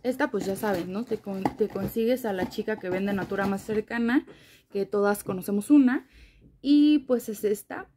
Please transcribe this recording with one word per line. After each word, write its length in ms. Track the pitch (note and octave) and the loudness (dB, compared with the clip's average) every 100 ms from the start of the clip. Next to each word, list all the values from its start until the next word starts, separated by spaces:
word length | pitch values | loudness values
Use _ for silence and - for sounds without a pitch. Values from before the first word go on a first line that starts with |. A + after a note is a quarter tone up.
| B3 | -4
Esta 240 | C4 D4 | -2 -2
pues 160 | G3+ F#3 | -2 -4
ya 80 | |
saben, 380 | G3 G#3+ F#3 F3 | -2 -2 -2 -2
¿no? 120 | G3 | -6
Te 140 | A#3+ G#3+ | -6 -6
con-, 240 | G3+ F#3+ | -6 -4
te 260 | F#3+ - G#3 | -4 -2 -2
consigues 580 | G3 G3 A#3 A3+ B3+ A#3 | -2 -4 -2 0 0 -2
a 60 | |
la 160 | F#3+ F3+ | -2 -4
chica 300 | - G#3+ G#3+ | -4 -4 -6
que 100 | F3+ | -4
vende 240 | F#3 G3 | -4 -2
Natura 360 | G3+ F3 G3 G3 | -2 -4 -2 -2
más 140 | G3 | -4
cercana, 600 | - G#3+ G#3+ A#3 A#3 C4+ - - - - _ | -4 -4 -4 -4 0 0 -2 -20 -20 -20 _
que 160 | G3 G3 | -6 -2
todas 380 | G#3 G3+ G3+ | 2 2 0
conocemos 440 | - F#3+ F#3 G3+ - | -4 -6 -2 -2 6
una. 380 | D4 B3+ B3+ - - - _ - _ | 6 6 2 -6 -20 -20 _ -20 _
Y 380 | C4+ D4 D4 D4+ - | 2 6 6 4 2
pues 200 | A#3+ A#3 | -2 -2
es 140 | G#3 | -4
esta. 480 | G#3 G#3 - - F#4 | -2 -2 -6 -14 -14